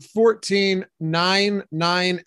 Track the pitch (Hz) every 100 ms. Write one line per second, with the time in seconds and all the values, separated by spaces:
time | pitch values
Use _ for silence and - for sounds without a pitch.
0 | - 214 226 220 - 196 196 185 - -
1 | 160 165 180 196 202 202 - 160 170 180
2 | 180 175